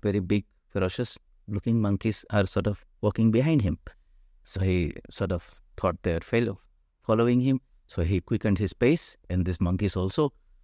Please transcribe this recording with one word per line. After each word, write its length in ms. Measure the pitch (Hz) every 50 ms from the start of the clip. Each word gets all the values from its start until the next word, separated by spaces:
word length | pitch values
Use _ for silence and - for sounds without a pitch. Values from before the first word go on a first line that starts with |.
very 180 | - 104 98 104
big, 240 | 90 90 107 104 - _ _ _ _ _
ferocious 500 | - 101 92 92 - - 123 - - - _ _ _ _ _ -
looking 320 | 101 98 - 117 113 117
monkeys 440 | 104 101 101 95 - 110 104 - - -
are 160 | 101 104 95
sort 200 | - - 107 98
of 180 | 107 101 - - - _ _
walking 300 | - 107 - - 113 113
behind 320 | 107 117 135 160 160 143
him. 160 | 101 85 - - - - - _ _ _ _ - - _ _ _ _
So 160 | - - 95
he 340 | 92 95 90 90 85 - - - - -
sort 220 | - - 101 90
of 280 | 92 85 - - - - - _ -
thought 200 | - - 92 87 -
they 120 | - 90 82
were 60 | 82
fellow, 400 | - - 120 117 120 107 - - _ _ _ _ _ _ _ _
following 380 | _ - 110 113 117 120 123 127
him. 200 | 127 135 135 127 - _ _ _ _
So 160 | - - -
he 180 | 82 85 98 90
quickened 380 | - - 117 101 - 107 98 95
his 140 | 107 87
pace, 440 | - - 120 127 165 165 - - - - _ -
and 160 | 92 92 85
these 160 | 92 90 -
monkeys 360 | 92 87 95 92 104 95 -
also 360 | 92 92 95 - - 151 143 - _ _ _ _ _